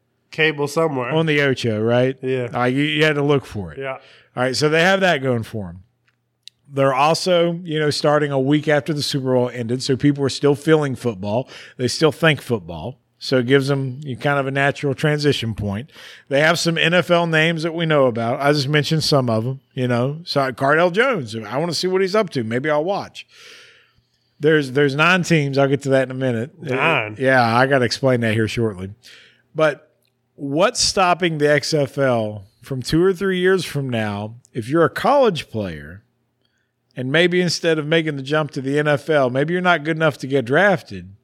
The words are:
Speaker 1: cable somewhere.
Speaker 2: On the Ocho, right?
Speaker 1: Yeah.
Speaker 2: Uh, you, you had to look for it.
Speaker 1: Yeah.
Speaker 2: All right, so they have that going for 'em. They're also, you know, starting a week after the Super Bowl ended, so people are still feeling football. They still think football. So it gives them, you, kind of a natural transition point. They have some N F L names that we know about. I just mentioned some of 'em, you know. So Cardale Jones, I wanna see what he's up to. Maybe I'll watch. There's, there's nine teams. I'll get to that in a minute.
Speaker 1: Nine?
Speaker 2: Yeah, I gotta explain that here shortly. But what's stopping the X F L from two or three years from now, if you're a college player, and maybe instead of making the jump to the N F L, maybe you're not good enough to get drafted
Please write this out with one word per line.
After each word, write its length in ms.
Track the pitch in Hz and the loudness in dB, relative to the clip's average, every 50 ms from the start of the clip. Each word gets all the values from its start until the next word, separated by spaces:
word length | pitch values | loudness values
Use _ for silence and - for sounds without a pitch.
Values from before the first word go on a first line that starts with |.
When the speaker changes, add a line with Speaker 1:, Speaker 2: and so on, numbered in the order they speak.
| _ _ _ _ _ _ | _ _ _ _ _ _
Speaker 1:
cable 380 | - 160 156 156 147 143 143 143 | -2 0 0 0 0 -2 -4 -2
somewhere. 420 | - 160 165 156 135 127 120 123 | 0 0 0 0 -2 -4 -4 -2
Speaker 2:
On 160 | 156 160 165 | 0 0 0
the 140 | 160 147 147 | 2 2 2
Ocho, 400 | 143 135 127 - - 117 107 107 | 2 2 0 0 -2 -2 -2 0
right? 340 | 110 117 120 123 127 131 135 - | 0 2 2 2 2 0 -2 -4
Speaker 1:
Yeah. 260 | 131 127 131 127 123 117 131 | -4 -4 -4 -4 -4 -4 -4
Speaker 2:
Uh, 100 | 123 123 | -2 0
you, 180 | 127 127 139 | 0 0 0
you 220 | 147 156 151 147 156 | 0 0 0 2 2
had 100 | 156 147 | 2 2
to 80 | 147 | 0
look 220 | 143 147 143 135 - | 2 2 2 0 0
for 260 | - - 208 185 160 | -4 -8 -10 -10 -10
it. 60 | 147 139 | -12 -10
Speaker 1:
Yeah. 200 | 135 135 131 - - - - - _ _ _ | -10 -10 -10 -12 -14 -20 -20 -20 _ _ _
Speaker 2:
All 60 | 123 | -2
right, 120 | 127 131 123 | -2 -2 0
so 140 | 117 147 151 | 0 0 2
they 140 | 156 165 | 2 2
have 180 | 170 190 196 196 | 4 4 2 2
that 220 | 190 180 160 135 | 2 2 0 0
going 220 | 131 131 123 117 110 | 0 -2 -2 -2 -4
for 260 | - - 107 98 87 | -6 -8 -10 -10 -10
'em. 120 | 85 92 - _ _ _ _ _ _ _ _ _ _ _ _ - - _ _ 139 | -14 -18 -20 _ _ _ _ _ _ _ _ _ _ _ _ -20 -20 _ _ -8
They're 240 | 139 135 139 135 | -2 0 2 2
also, 600 | 131 131 143 156 165 - - 185 180 170 170 170 170 175 185 | 4 4 4 2 2 2 0 2 2 2 2 0 -2 -6 -8
you 140 | 170 151 151 | -6 -4 -2
know, 80 | 151 147 | 0 0
starting 420 | 139 - - 147 147 151 151 143 | 0 0 2 2 2 2 2 0
a 80 | 139 135 | 0 0
week 280 | 131 139 151 151 143 156 | 2 2 2 2 2 2
after 240 | 147 147 147 - | 0 2 0 -2
the 100 | 151 147 | -4 -4
Super 300 | 131 - - 139 131 131 | -4 -4 -4 -4 0 2
Bowl 160 | 127 123 123 123 | 2 2 2 0
ended, 340 | 120 123 117 110 127 131 | -4 -6 -4 -4 -4 -4
so 140 | - - 131 | -2 -2 0
people 260 | 117 143 147 143 143 139 | 2 2 2 2 2 -2
are 40 | 131 | -2
still 260 | - - 143 143 147 | -2 0 2 2 2
feeling 400 | 143 - 160 156 156 147 139 123 | 2 2 2 2 4 2 -2 -6
football. 540 | - - 120 104 92 101 101 107 123 135 - - - - - - - | -4 -4 -6 -6 -4 -6 -4 -4 -4 -4 -6 -14 -20 -20 -20 -8 -4
They 100 | 127 123 | -4 -4
still 240 | - - 160 151 | 0 2 2 0
think 300 | 127 - 165 160 147 113 | 2 2 2 2 2 2
football. 560 | - - 120 104 82 82 85 80 80 120 139 _ _ _ _ _ | -2 -4 -4 -4 -4 -10 -12 -10 -10 -12 -12 _ _ _ _ _
So 200 | - - 135 127 | -4 0 0 0
it 80 | 120 | 4
gives 220 | 123 139 139 131 139 | 4 4 2 4 0
them, 320 | 143 135 135 131 123 143 151 | -2 -2 -4 -6 -8 -10 -10
you, 100 | 139 120 | -12 -10
kind 240 | - - 143 143 139 | -4 -2 -2 0 0
of 80 | 131 | -2
a 40 | 135 | -2
natural 440 | 135 139 139 143 139 - - 139 127 | -2 0 0 0 0 -2 -4 -4 -2
transition 600 | - - 151 151 151 147 143 127 - 117 113 104 | 0 0 0 0 2 2 0 0 0 -2 -6 -6
point. 360 | 101 104 101 98 107 147 - - - - - - - _ - | -6 -6 -6 -6 -6 -10 -12 -18 -20 -20 -20 -20 -20 _ -2
They 120 | 139 139 | 2 2
have 180 | 156 160 175 - | 4 4 2 2
some 180 | - 170 165 | 0 -2 0
N 160 | 156 147 165 | 2 2 2
F 180 | 175 180 165 - | 2 2 2 2
L 160 | 175 170 170 | 2 2 2
names 360 | 165 160 156 156 170 170 156 | 2 2 2 2 2 0 -2
that 100 | 156 170 | -4 -4
we 140 | 160 170 165 | -4 -4 0
know 200 | 160 151 143 131 127 | 2 4 4 4 4
about. 300 | 110 117 113 117 135 147 | 2 0 -2 -2 -2 0
I 120 | 139 143 | 2 2
just 160 | 151 151 131 143 | 2 2 0 0
mentioned 360 | 151 147 143 - 160 156 - | 0 0 0 0 -2 -2 0
some 260 | - 156 135 127 117 | 2 2 2 2 2
of 160 | 110 110 113 | 0 0 -2
'em, 140 | 131 135 135 - _ | -4 -6 -8 -14 _
you 160 | _ 131 127 123 | _ -4 -2 0
know. 320 | 123 120 123 139 147 165 175 | 0 0 0 -2 -4 -8 -10
So 280 | - - 143 135 131 | -4 -2 -2 -2 -2
Cardale 400 | 120 - 135 139 151 160 180 180 | -2 -2 0 2 2 4 2 2
Jones, 420 | 170 214 247 277 240 170 123 104 110 | 2 2 2 2 0 -2 -4 -6 -8
I 220 | 113 107 101 120 | -10 -8 -6 -6
wanna 160 | 139 165 175 | -4 -4 -4
see 140 | 147 - 180 185 | -4 -4 -2 0
what 140 | 185 190 | 0 0
he's 120 | 190 180 190 | 0 2 0
up 140 | 214 208 165 | 0 0 0
to. 140 | - 135 110 | -2 -4 -4
Maybe 240 | 110 117 127 143 156 | -2 -4 -2 0 0
I'll 160 | 147 151 156 | 0 0 0
watch. 420 | 185 202 160 110 92 - - - _ _ - - - - - - - _ _ _ _ _ _ _ _ _ _ _ _ _ _ | -2 -4 -6 -6 -10 -16 -20 -20 _ _ -20 -20 -20 -20 -20 -20 -20 _ _ _ _ _ _ _ _ _ _ _ _ _ _
There's, 340 | 143 156 160 151 143 127 | 2 2 4 2 2 0
there's 220 | 123 143 147 139 135 | 0 2 2 2 2
nine 280 | 147 160 170 185 185 | 2 4 4 4 2
teams. 340 | 165 - 170 156 143 139 131 | 2 2 2 2 2 0 2
I'll 120 | 139 139 135 | 2 2 2
get 120 | 143 135 - | 0 -2 0
to 40 | 135 | 0
that 120 | 135 131 | 2 2
in 80 | 131 127 | 2 0
a 40 | 131 | -4
minute. 460 | 131 131 127 117 110 120 160 - - | -4 -2 -2 -2 -2 -6 -8 -10 -12
Speaker 1:
Nine? 560 | 170 - 127 127 147 165 156 127 110 107 104 107 | -8 -6 -2 0 0 0 0 0 -2 -4 -6 -2
Speaker 2:
Yeah, 240 | 131 131 135 127 120 113 113 | 0 2 4 4 4 4 4
I 100 | 123 131 | 4 4
gotta 200 | 131 143 131 120 | 4 4 2 2
explain 340 | 110 - - 135 131 127 120 | 0 -2 0 0 0 2 2
that 140 | 117 110 107 | 0 0 0
here 140 | 113 110 104 | 0 0 -2
shortly. 420 | - 120 113 110 95 90 92 98 104 - _ - - - - - _ _ _ _ - | -2 -2 -4 -4 -4 -8 -10 -12 -14 -18 _ -20 -20 -20 -20 -20 _ _ _ _ -2
But 400 | 156 156 151 139 - _ _ _ _ _ _ _ _ _ _ _ | 0 0 0 0 -4 _ _ _ _ _ _ _ _ _ _ _
what's 460 | - 143 139 139 160 196 247 240 - | -12 -8 -4 0 2 0 0 0 -2
stopping 580 | - - - 202 185 180 175 160 180 170 160 147 | -2 -2 0 2 2 2 2 2 0 -2 0 2
the 120 | 147 147 | 2 4
X 220 | 147 143 - - | 4 2 2 0
F 240 | 160 151 139 - - | 0 0 0 -2 -2
L 480 | 139 139 131 120 113 107 107 107 107 95 - _ _ | 0 0 2 2 0 -2 -4 -6 -12 -16 -18 _ _
from 220 | - - 139 127 | -12 -10 -10 -8
two 200 | 120 - 160 160 | -4 0 2 2
or 100 | 180 196 190 | 2 2 2
three 240 | 170 196 190 185 180 | 0 -2 -2 0 2
years 260 | 180 185 190 185 - | 2 2 2 2 0
from 240 | - - 143 135 127 | -4 -6 -6 -4 -4
now, 460 | 120 113 107 104 101 101 104 110 117 120 _ _ | -2 -2 -2 -4 -6 -6 -8 -10 -12 -18 _ _
if 160 | - 120 104 120 | -10 -10 -6 -2
you're 160 | 147 170 160 | 2 2 2
a 60 | - | 2
college 580 | - - - 220 277 285 254 220 170 120 - - | 0 0 0 2 4 4 4 2 0 -2 -8 -8
player, 540 | - 110 101 90 80 73 73 78 90 104 - _ _ _ _ _ _ _ _ _ _ _ _ _ _ _ _ _ _ | -8 -6 -6 -6 -8 -10 -14 -16 -18 -20 -20 _ _ _ _ _ _ _ _ _ _ _ _ _ _ _ _ _ _
and 160 | 127 127 131 | -8 -6 0
maybe 280 | 143 165 180 175 175 180 | 2 2 2 4 2 2
instead 380 | 180 165 - - - 165 160 156 | 0 0 -2 -2 0 0 0 0
of 80 | 143 | 0
making 300 | 151 160 170 156 156 147 | 0 0 0 0 -2 -6
the 60 | 139 | -6
jump 280 | 131 135 151 156 156 135 | -4 -2 -2 -2 -2 -2
to 100 | - 143 | -6 -6
the 180 | 131 135 139 147 | -4 -2 -2 0
N 100 | 147 147 | 2 2
F 200 | 147 135 - 165 | 0 0 0 2
L, 220 | 156 143 131 123 | 2 2 2 2
maybe 220 | 123 135 147 160 175 | 2 0 0 0 -2
you're 80 | 185 | 0
not 220 | 180 180 175 156 143 | 2 2 2 2 0
good 120 | 160 165 | -4 -2
enough 220 | 160 160 151 - - | 0 0 0 0 -2
to 80 | 147 | -4
get 180 | 127 139 139 117 | -2 -2 -2 0
drafted 680 | 117 139 165 196 208 180 - - - 101 92 87 98 98 _ | 2 2 4 4 4 2 0 -4 -10 -14 -14 -14 -16 -20 _